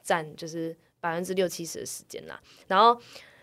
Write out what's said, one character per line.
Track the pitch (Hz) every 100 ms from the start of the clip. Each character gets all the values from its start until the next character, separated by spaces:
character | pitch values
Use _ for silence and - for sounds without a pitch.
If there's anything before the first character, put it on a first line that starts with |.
占 | - 175 156
就 | 147 165
是 | 165 165 165 _ -
百 | 170
分 | 165
之 | 185
六 | 185 175
七 | - 160
十 | -
的 | -
时 | - -
间 | - 78
啦。 | - _ - -
然 | 190
后 | 233 240 - - - -